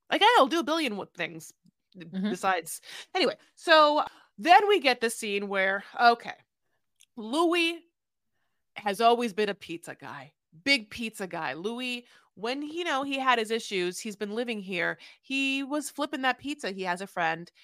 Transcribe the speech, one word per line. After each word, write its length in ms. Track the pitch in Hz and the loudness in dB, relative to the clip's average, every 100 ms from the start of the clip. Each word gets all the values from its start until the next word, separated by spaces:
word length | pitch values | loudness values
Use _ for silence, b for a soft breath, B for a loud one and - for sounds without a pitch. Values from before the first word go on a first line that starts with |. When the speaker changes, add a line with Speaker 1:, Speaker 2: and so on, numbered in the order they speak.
| - | -4
Speaker 1:
Like, 100 | 302 415 480 | 4 6 6
I'll 100 | 269 | 6
do 120 | 330 | 2
a 40 | |
billion 300 | 285 330 285 | 0 -2 -2
w-, 160 | 202 170 - | -4 -8 -8
things 360 | 165 165 - _ _ _ _ 190 | -8 -8 -18 _ _ _ _ -20
b-, 80 | 165 | -12
Speaker 2:
Mm-hmm. 160 | 190 208 | -6 -4
Speaker 1:
besides. 520 | 185 196 185 165 - B B B | -2 0 -2 -4 -14 B B B
Anyway, 220 | 381 277 - b - | 0 0 0 b -8
so 480 | - 311 302 294 - b b - | 6 8 8 4 -2 b b -4
then 300 | 254 370 415 | 6 6 8
we 120 | 403 | 4
get 220 | 262 247 | 4 2
the 80 | 233 | -2
scene 380 | - 220 202 202 | -4 -4 -4 -2
where, 360 | 196 190 196 - - | 0 0 -2 -6 4
okay, 320 | 240 233 - - _ _ _ _ _ _ _ - | 6 6 -2 -16 _ _ _ _ _ _ _ -14
Louis 640 | 214 285 339 349 330 339 _ _ _ _ _ _ _ _ _ - | -4 0 2 2 0 -4 _ _ _ _ _ _ _ _ _ -8
has 240 | 208 196 | -6 2
always 320 | 233 240 240 | 4 4 0
been 160 | 185 208 | -2 -2
a 60 | 185 | -4
pizza 400 | - 165 - 131 | -10 -12 -12 -14
guy, 340 | 135 139 135 _ _ 156 | -14 -16 -18 _ _ -6
big 260 | 269 277 214 | 0 0 -2
pizza 360 | - 226 - 190 | -10 -10 -8 -8
guy. 260 | 170 147 | -6 -6
Louis, 520 | 139 196 233 254 240 240 b b - | -6 -6 -6 -6 -8 -12 b b -10
when, 260 | 214 277 | -6 -6
you 200 | 294 320 349 | -6 -6 -4
know, 180 | 269 | -2
he 160 | 277 269 | -2 -2
had 180 | 262 240 | 2 2
his 120 | 220 | 0
issues, 480 | 226 - 196 180 185 | -4 -2 -2 -2 -4
he's 160 | 220 202 | -10 -8
been 180 | 208 214 | -6 -4
living 240 | 247 220 | -4 -6
here, 360 | 190 180 170 165 B B | -6 -2 -2 -4 B B
he 420 | - 269 269 269 | -6 -2 -2 -2
was 260 | 269 294 285 | -2 -4 -6
flipping 320 | - 294 302 | -6 -6 -2
that 160 | 262 247 | -2 -2
pizza. 320 | 277 294 196 | -6 -8 -8
He 120 | 190 | -6
has 180 | 185 180 | -4 -4
a 60 | 196 | -6
friend, 440 | - 165 165 175 b | -2 -2 -2 -8 b